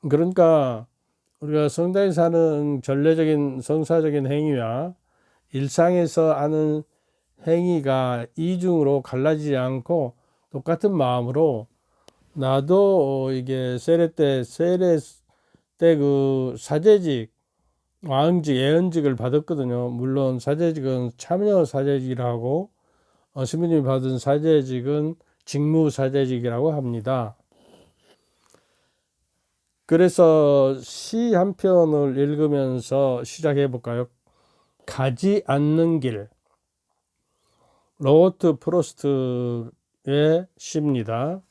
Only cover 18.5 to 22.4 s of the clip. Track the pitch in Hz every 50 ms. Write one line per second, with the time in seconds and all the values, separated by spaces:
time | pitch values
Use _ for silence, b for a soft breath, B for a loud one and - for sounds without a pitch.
18.5 | 135 127 131 139 156 165 180 185 165 165 147 143 131 120 117 127 127 147 151 -
19.5 | 170 147 131 123 120 123 123 123 120 120 127 131 131 139 135 131 127 123 - 143
20.5 | 143 156 170 170 160 156 131 135 131 127 123 120 - _ - - 175 185 208 208
21.5 | 202 185 160 - - 139 139 143 143 135 127 127 127 120 123 123 120 117